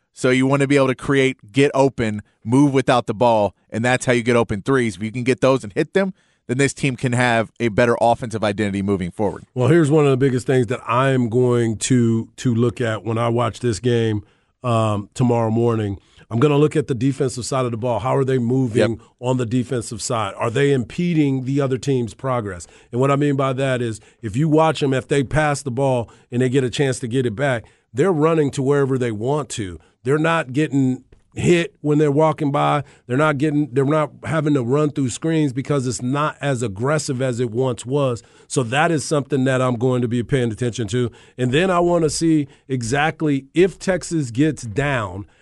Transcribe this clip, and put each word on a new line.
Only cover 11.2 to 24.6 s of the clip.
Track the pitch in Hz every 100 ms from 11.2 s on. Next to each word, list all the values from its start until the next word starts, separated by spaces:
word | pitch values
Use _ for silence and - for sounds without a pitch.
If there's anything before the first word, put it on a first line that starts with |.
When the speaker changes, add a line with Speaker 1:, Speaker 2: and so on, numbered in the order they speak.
| 117
Speaker 2:
going | 123 123 120 117 107
to, | - 127 117 113 110 -
to | 123 113
look | 120 -
at | 113 107
when | 113 113
I | 117
watch | 117 113 -
this | 123 98
game, | 120 117 113 104 - _ _ _
um, | 123 113 110 104 101
tomorrow | - 123 117 113
morning. | 113 117 113 101 98 _ _ -
I'm | 117
gonna | 147 143
look | 147 156
at | 143
the | 120
defensive | 135 135 135 123 107
side | 135 123
of |
the | 110
ball. | 123 107
How | 131 135
are | 131
they | 131
moving | 117 131 123 110 104
Speaker 1:
Yep. | 107 - _
Speaker 2:
on | 123 131
the | 113
defensive | 127 110 123 - 110
side? | - 113 98 -
Are | 117
they | 123 139
impeding | 135 110 - 175 160 143 135 127
the | 143
other | 135 127
team's | 143 127 110
progress? | - 135 123 101 87 - - _
And | 117
what | 139
I | 139
mean | 147 139
by | 135
that | 131 135 127
is | 117 107 - _
if | 113 113
you | 156
watch | 151